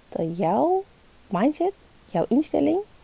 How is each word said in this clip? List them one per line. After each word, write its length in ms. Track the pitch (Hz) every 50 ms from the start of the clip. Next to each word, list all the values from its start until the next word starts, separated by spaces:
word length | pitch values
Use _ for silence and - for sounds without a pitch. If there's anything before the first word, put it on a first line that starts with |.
| - -
dat 280 | - - 165 165 170
jouw 480 | 175 180 165 190 240 285 339 370 381 392 - - - - - - - -
mindset, 480 | - - 175 214 294 302 - 339 392 - - - - - - -
jouw 180 | - - 170 160 -
instelling, 500 | 233 285 311 - - 294 285 294 320 381 427 - - -